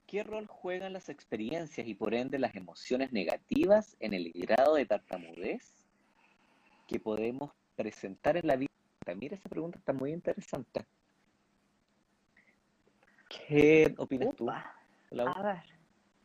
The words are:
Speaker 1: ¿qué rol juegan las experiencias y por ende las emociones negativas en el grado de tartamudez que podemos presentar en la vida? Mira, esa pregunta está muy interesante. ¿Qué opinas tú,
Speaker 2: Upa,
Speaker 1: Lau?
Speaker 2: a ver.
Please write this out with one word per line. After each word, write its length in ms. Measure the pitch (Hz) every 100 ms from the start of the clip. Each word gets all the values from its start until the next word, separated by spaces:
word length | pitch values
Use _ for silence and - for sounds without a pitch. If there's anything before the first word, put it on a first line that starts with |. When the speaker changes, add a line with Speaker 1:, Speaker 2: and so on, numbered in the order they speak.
| _
Speaker 1:
¿qué 160 | 196
rol 240 | 208 214 214
juegan 460 | - 180 180 190
las 160 | 190 -
experiencias 800 | 143 - 113 110 160 - - 117
y 60 | 98
por 180 | 110
ende 260 | 113 131 139
las 160 | 120 95
emociones 560 | 90 82 - 127 135
negativas 840 | 113 85 - - 139 180 214 214 -
en 140 | 110
el 180 | 98 85
grado 420 | 87 90 113 139 156
de 100 | 117
tartamudez 800 | 101 - 92 82 82 104 220 - _ _ _ _ _ _ _ _ _ _ _ -
que 120 | 110
podemos 520 | 110 107 113 131 143 - _ -
presentar 640 | 107 - 101 92 143 170
en 100 | 160
la 80 | 131
vida? 140 | 139 _ _ _ - 92
Mira, 200 | 131 196
esa 140 | -
pregunta 280 | 165 165 175
está 160 | -
muy 180 | 135 135
interesante. 720 | 165 175 - - - - - - _ _ _ _ _ _ _ _ _ _ _ _ _ _ _ _ _ _ _ _ _ _ _ -
¿Qué 640 | - - 147 147 156 156 -
opinas 380 | 135 131 247 -
tú, 100 | 117
Speaker 2:
Upa, 300 | 127 - - _ _ _
Speaker 1:
Lau? 160 | 120 123
Speaker 2:
a 140 | 185
ver. 220 | 208 180 - - _ _ _ _